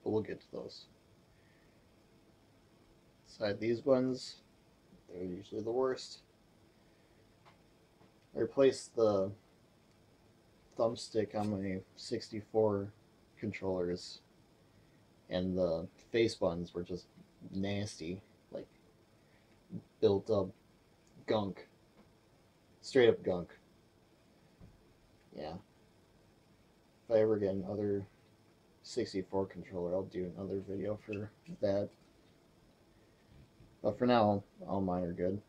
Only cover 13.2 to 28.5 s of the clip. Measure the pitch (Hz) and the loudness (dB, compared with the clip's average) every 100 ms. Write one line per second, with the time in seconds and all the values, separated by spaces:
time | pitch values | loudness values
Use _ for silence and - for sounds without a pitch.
13.2 | _ - 110 - 95 92 87 90 - - | _ -8 -6 -4 -2 0 0 -2 -6 -16
14.2 | _ _ - _ - - - - - - | _ _ -20 _ -20 -20 -20 -20 -20 -20
15.2 | - 92 92 92 90 80 90 - - 117 | -6 -2 -2 0 0 0 -4 -14 -2 2
16.2 | 113 - 95 85 87 87 87 87 - - | 2 2 -2 -2 -6 -8 -6 -8 -10 -20
17.2 | - - - 95 98 101 101 - 78 95 | -20 -20 -10 -4 -2 -2 -4 -6 -8 -8
18.2 | - - _ - - - - _ _ _ | -12 -20 _ -14 -14 -20 -20 _ _ _
19.2 | _ - _ - _ 110 - _ 107 98 | _ -20 _ -20 _ -16 -16 _ 4 4
20.2 | - 104 92 - - - _ _ - - | 2 0 0 -6 -20 -20 _ _ -20 -18
21.2 | - 110 98 90 - _ - - - - | -2 0 0 -8 -16 _ -20 -20 -20 -20
22.2 | _ - - _ _ - - 131 117 104 | _ -20 -20 _ _ -20 2 8 8 6
23.2 | - 90 85 - _ - _ _ _ _ | -2 -4 -4 -14 _ -20 _ _ _ _
24.2 | _ - - _ - - - _ _ _ | _ -20 -20 _ -20 -20 -20 _ _ _
25.2 | _ - 78 87 - _ - - _ - | _ -12 -10 -12 -16 _ -20 -20 _ -20
26.2 | - _ _ _ - _ _ _ - 113 | -20 _ _ _ -20 _ _ _ 2 4
27.2 | 110 107 98 98 95 104 104 101 98 - | 6 4 2 0 -4 -2 0 -2 -4 -16
28.2 | - - - | -20 -20 -20